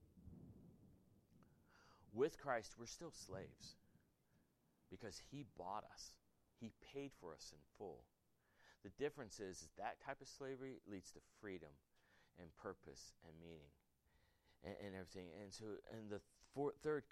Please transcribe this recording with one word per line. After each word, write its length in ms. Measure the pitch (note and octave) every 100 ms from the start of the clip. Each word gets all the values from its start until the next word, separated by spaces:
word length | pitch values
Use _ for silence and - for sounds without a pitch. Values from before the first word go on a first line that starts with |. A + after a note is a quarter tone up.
| - - - - - - - - - - - - - - - - - - - - -
With 260 | G#2 D3+ -
Christ, 380 | C#3+ A#2+ G#2+ -
we're 80 | A#2
still 260 | - E3+
slaves 640 | - - F#2+ D2+ - - - - - - - - - - - - - -
because 300 | F#2 A2 - -
he 140 | C#3 A2 -
bought 260 | F2 G#2+ -
us. 240 | - - - - - - -
He 140 | A2+ - -
paid 160 | C#3 C#3 -
for 140 | E2+
us 180 | D2+ -
in 80 | D#2+ D2 -
full. 280 | G2 B1+ A1+ _ - - - - - -
The 80 | G2+ F2+
difference 400 | C#3+ D3+ A2+ -
is, 200 | G2 F2
is 100 | E2 -
that 240 | G#2+ G2
type 220 | - C#3
of 40 | C3+
slavery 540 | - C3+ C3+ C3 A#2+ -
leads 200 | G2+ -
to 100 | D#2 - -
freedom 280 | G#2 F#2 D#2 D2 - - - - - E2+
and 80 | E2+ -
purpose 560 | G#2 F#2 E2 C2+ - -
and 120 | E2 D#2+
meaning 320 | E2+ D#2+ C#2+ - - - - - - - - -
and, 100 | F2+ G2+ G2+
and 80 |
everything. 340 | F#2+ E2+ F#2+ F2 E2
And 100 | G2+
so 120 | F#2 A2 G2+ -
in 160 | A2+ G#2+
the 140 | G2+ - - -
four-, 180 | C3+ C#3+ -
third 220 | D#3 D3+ -